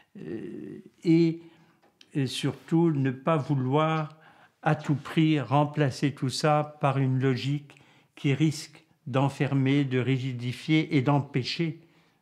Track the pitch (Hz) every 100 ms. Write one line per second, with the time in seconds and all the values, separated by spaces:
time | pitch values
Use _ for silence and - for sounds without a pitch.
0 | _ - - 110 - 87 - - - _
1 | 185 165 165 165 - _ _ _ _ _
2 | _ 151 127 - 139 - - 165 170 143
3 | 135 127 170 160 139 139 127 147 156 160
4 | 151 - - - _ _ - 156 - 139
5 | - 165 156 151 113 143 147 156 139 -
6 | 143 143 135 - 156 151 147 - 143 139
7 | 131 131 135 120 127 143 - - _ _
8 | _ - 143 139 160 - - - _ _
9 | - 131 135 - 135 139 131 143 135 127
10 | 120 131 131 120 123 123 - 156 160 147
11 | 127 143 139 131 117 - 165 147 - _
12 | _ _